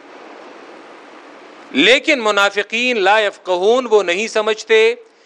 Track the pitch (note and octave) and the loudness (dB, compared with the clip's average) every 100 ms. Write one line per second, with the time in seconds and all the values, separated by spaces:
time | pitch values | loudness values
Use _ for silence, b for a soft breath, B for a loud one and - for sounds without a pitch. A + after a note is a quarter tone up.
0 | - - - - - - - E3 - - | -20 -20 -20 -20 -20 -20 -20 -20 -20 -20
1 | - - - - - - - B2 F3+ C4+ | -20 -20 -20 -20 -20 -20 -10 0 2 2
2 | C#4 C#4+ G#3+ G3+ G3+ G3+ G3 A3+ B3+ A#3 | 2 -2 0 0 0 -2 -6 -4 -4 0
3 | F#3+ A3 G#3 - - F3+ G3 B3 A#3+ G#3+ | 2 2 0 -6 -6 -2 0 0 2 0
4 | F3+ F3 A3 A3 G#3+ G#3+ - A3 A3+ A#3 | 0 -4 -4 -4 -2 -4 0 2 2 -2
5 | - b | -12 b